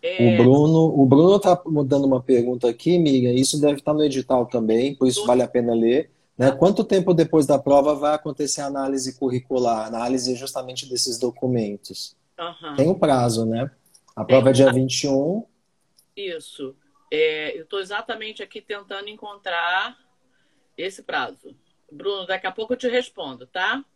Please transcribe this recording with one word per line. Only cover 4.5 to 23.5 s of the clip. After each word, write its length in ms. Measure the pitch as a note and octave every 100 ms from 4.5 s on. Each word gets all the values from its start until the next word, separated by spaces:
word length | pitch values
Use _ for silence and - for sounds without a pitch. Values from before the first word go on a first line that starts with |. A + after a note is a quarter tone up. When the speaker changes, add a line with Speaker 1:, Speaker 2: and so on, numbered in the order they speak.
| B2 A2 A2+ C3+
Speaker 2:
por 140 | C#3+ C3
isso 140 | B2
Speaker 1:
Tô. 60 | A#2
Speaker 2:
vale 140 | B2
a 60 | A#2+
pena 260 | B2 A#2+
ler, 380 | A#2 A2+ B2+ D#3+ _ _ -
né? 140 | C3
Quanto 320 | C3+ F3 F#3+
tempo 300 | G#3+ F#3+ F3+
depois 320 | E3+ D#3+ D#3+ C#3+
da 120 | C#3+
prova 380 | C#3 C#3+ C#3+ D3
vai 180 | D3
acontecer 460 | D3+ D#3 C3+ C#3+ -
a 60 | C#3
análise 520 | C#3 C3+ C3+ C3 B2+
curricular, 680 | C3+ B2 B2 C3 A#2+ A2+ A2
a 20 |
análise 480 | A2+ A#2+ C3 B2 B2
justamente 540 | C3+ - B2+ B2+ C3+
desses 280 | B2 - A#2
documentos? 1000 | B2 A#2+ B2+ B2 G#2+ G2+ - - - _ _ -
Speaker 1:
Aham. 380 | E3+ - D#3+ C#3+
Speaker 2:
Tem 140 | D3
um 100 | F#3
prazo, 460 | E3 C3 A#2+ A2+ A2+
né? 260 | A2+ C#3 _ _ _ _
A 120 | - G#2+
Speaker 1:
Tem 100 | C3
Speaker 2:
prova 140 | B2+
é 20 |
Speaker 1:
um 20 |
Speaker 2:
dia 120 | B2+ C3+
Speaker 1:
prazo. 140 | B2
Speaker 2:
vinte 240 | C3 B2+
e 40 | C#3+
um. 380 | C3+ C#3+ G3+ - _ _ _ _ _ _ -
Speaker 1:
Isso. 580 | G3 E3 - - C3+ C3+ _ _ _
É, 480 | D3+ D#3 D#3 D3+ -
eu 80 | D#3+
tô 140 | G3+
exatamente 640 | F#3+ G3+ A3+ A3+ G#3+ G#3+
aqui 160 | G3+ G#3+
tentando 480 | _ G3+ G3 G3 G3+
encontrar 880 | G#3+ G#3 G3+ G3 E3+ E3+ F#3 A3 B3 _ _ _ _ _ _ _ -
esse 240 | F3 F#3+
prazo. 540 | - D3+ B2 - - _ _ _ _
Bruno, 380 | D3 F3 G3+ F3+
daqui 180 | F#3 F#3+
a 60 |
pouco 220 | F#3 A3
eu 40 | B3
te 120 | B3+
respondo, 580 | B3 B3 - D3+ B2
tá? 380 | B2